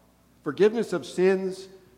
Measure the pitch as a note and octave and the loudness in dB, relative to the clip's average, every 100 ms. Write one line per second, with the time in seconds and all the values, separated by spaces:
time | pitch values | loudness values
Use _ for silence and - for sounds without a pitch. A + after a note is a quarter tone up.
0 | _ _ _ _ D#3 C3 G#3 A#3 G3+ F3 | _ _ _ _ -8 2 2 2 -4 -4
1 | - - F#3 F#3+ F#3+ F#3 - - _ | -6 0 2 2 -2 -8 -14 -20 _